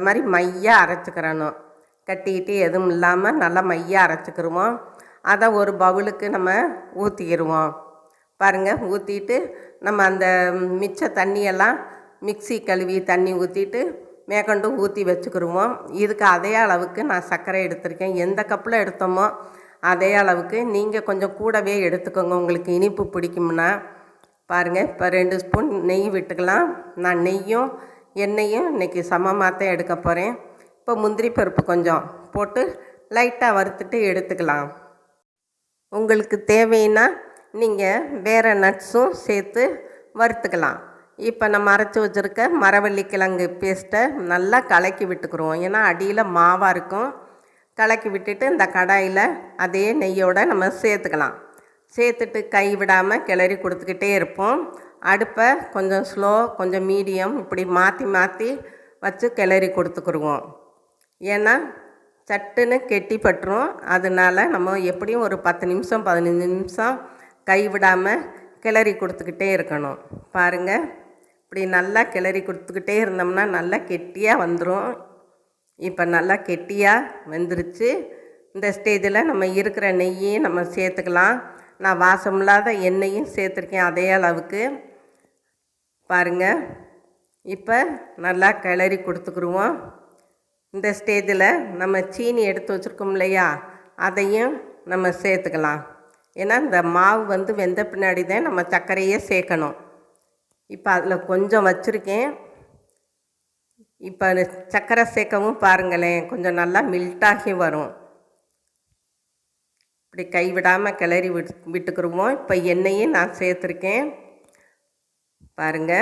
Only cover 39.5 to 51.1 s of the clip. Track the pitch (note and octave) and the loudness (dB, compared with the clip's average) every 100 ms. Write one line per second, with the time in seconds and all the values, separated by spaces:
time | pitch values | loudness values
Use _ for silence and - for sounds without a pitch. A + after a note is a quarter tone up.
39.5 | A#3 C4 E4 - - _ G#3+ A#3 - G3 | -2 -2 -2 -14 -20 _ 0 0 0 -4
40.5 | F3 D3 B2+ - - _ - A3+ A3+ G#3+ | -2 -2 -4 -14 -20 _ -8 -6 0 2
41.5 | G#3 G3+ G3+ G#3 A3 G#3+ G#3 G3 G#3+ B3 | 2 4 4 2 0 0 0 -2 0 2
42.5 | E4 G3 G3+ G3+ G3 G3 G3 F#3+ F#3 F3 | 4 6 6 4 -2 -2 0 0 0 -2
43.5 | F3 G3 F#3 - G#3+ B3+ C#4+ F3 F3+ F#3+ | -2 -4 -4 -2 0 0 -2 -2 0 4
44.5 | B3 B3+ F3 F#3 F#3+ F#3+ F3+ D#3+ E3 D#3+ | 2 4 2 2 -2 -6 -6 -6 -4 -2
45.5 | D#3+ F3+ G#3+ G#3 E3+ G3 G#3 - E3+ E3+ | -2 0 2 2 2 -2 0 2 6 6
46.5 | F#3 F#3+ F3 F3 F#3+ C4 - - - _ | 6 4 2 -2 -4 -4 -8 -20 -20 _
47.5 | _ _ - A3 A3+ A3 G3 F#3+ G3+ C4 | _ _ 0 2 2 -2 -6 -6 -2 0
48.5 | - F#3+ F#3 F#3 G3 F#3+ F#3+ A#3 D#4+ - | 2 2 2 4 4 4 2 0 -2 -10
49.5 | - F3+ F#3+ G3+ D4 F#3+ F#3+ F#3 F#3 B3+ | -4 -2 0 0 0 0 2 2 4 2
50.5 | G#3 F#3+ F#3 A3 G#3 E3 | 2 0 0 -2 -2 -2